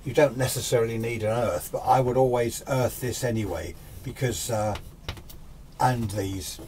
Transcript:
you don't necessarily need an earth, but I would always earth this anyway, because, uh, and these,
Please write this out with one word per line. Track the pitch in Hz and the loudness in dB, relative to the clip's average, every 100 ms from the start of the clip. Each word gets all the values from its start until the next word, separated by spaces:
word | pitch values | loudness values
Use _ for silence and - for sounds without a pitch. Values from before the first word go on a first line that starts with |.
you | - | 2
don't | - 143 120 | 4 4 4
necessarily | 127 - 107 123 117 113 | 0 0 2 4 4 0
need | 117 117 | -2 0
an | 107 | 0
earth, | 113 113 104 - | 2 2 0 -4
but | - | -4
I | - 127 | 4 4
would | 127 123 | 6 4
always | 131 123 120 - - | 4 4 0 -2 -2
earth | 131 120 - | 0 0 0
this | 123 110 | -4 -2
anyway, | 123 113 101 85 82 - - - | 0 0 -2 -4 -6 -12 -16 -12
because, | 127 - 127 110 - | -10 -2 -2 -2 -2
uh, | 110 107 98 - - - - - - - - - - | 0 0 -2 -8 -14 -12 -12 -14 -16 -16 -16 -18 0
and | 131 120 110 | 2 2 -2
these, | 104 98 95 92 - | -2 -4 -4 -8 -10